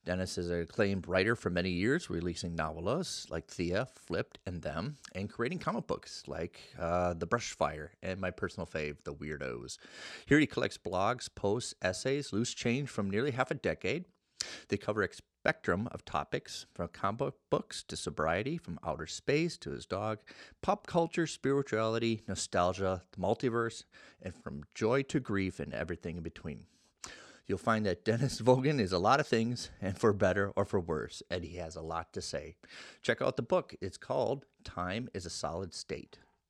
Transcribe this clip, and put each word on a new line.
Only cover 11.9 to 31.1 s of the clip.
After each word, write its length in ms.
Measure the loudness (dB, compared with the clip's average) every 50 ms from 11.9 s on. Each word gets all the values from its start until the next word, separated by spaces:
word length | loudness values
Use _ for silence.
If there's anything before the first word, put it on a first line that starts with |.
| 0 0 0 0 0 0 -2 -2
loose 220 | 0 0 0 0 -2
change 340 | -2 0 0 2 2 -2 -4
from 220 | -2 -2 -2 0
nearly 220 | 0 0 0 0
half 180 | 2 0 0 0
a 40 | 0
decade. 500 | 0 0 0 0 0 0 -2 -2 -2 -4 _ _ _ _ _ _ _ -8 -8 -8 -14 -6 _
They 100 | -4 -2
cover 240 | -2 -2 0 0
a 60 | 0 0
spectrum 760 | -2 -10 _ _ _ _ _ 2 2 2 2 0 2 2 0 -4
of 120 | -6 -10 -12
topics, 580 | -2 -2 -2 -2 _ -4 -6 -4 -6 -14 -14 -14 _
from 160 | _ -6 -6 -6
comic 460 | -6 -2 -2 -2 0 0 -2 -4 -4 _ _ _
books 320 | 0 0 0 _ -10 -12
to 140 | -10 -10 -10
sobriety, 600 | -6 -6 -6 -2 0 2 2 2 2 0 -2 -4
from 220 | -6 -6 -8 -10 -6
outer 240 | -4 -4 -4 -4 -4
space 520 | -8 -8 -6 _ 2 2 4 2 0 -2 -6
to 120 | -8 -6
his 140 | -6 -6 -6
dog, 360 | _ -4 -2 0 -2 -2 -4 _ -18 -20 -20 -20 -20 -16 _
pop 240 | 0 0 0 0 _
culture, 400 | 0 2 2 2 2 2 0 -2
spirituality, 960 | -2 -4 -2 0 2 2 2 2 2 2 2 2 2 2 2 2 2 2 0 -2
nostalgia, 760 | -6 -4 -4 -4 0 4 4 6 6 4 2 2 2 0 0 -4 _
the 60 | -6 0
multiverse, 680 | 2 2 2 4 2 0 2 2 0 0 -4 -8 -16 _ _ -20 -20 -20 -20 _
and 120 | -10 -10 -10
from 300 | -10 -10 -10 -10 -10 -10 _ _
joy 280 | 0 2 4 4 2
to 180 | 0 2 0 -2
grief 400 | 0 2 0 2 2 0 -2 -4
and 140 | -6 -4 -2
everything 420 | -4 -2 -2 -4 -6 -4 -6 -6 -4
in 40 |
between. 420 | -6 -8 -8 -8 -10 -10 -10 -10 -14 -20 _ _ _ _ _ _ -16 -16 -16 -18 -18 -20 -20 -20 _
You'll 120 | -4 -4 0
find 260 | 2 2 2 4 4
that 180 | 2 2 2 _
Dennis 360 | 2 4 4 4 0 0 4
<laughs> 20 |
Vogan 360 | 6 6 6 8 6 4 4 4
is 120 | 4 4
a 60 | 4 4
lot 200 | 6 8 6 6
of 60 | 6
things, 440 | 4 4 4 4 2 0 -2 -6 -10 -10 -4
and 160 | -4 -4 -2 4
for 140 | 4 4
better 400 | 6 6 4 4 6 4 2 2 2
or 80 | 0 0
for 140 | 2 2 0
worse, 420 | 0 0 -2 -2 -2 -6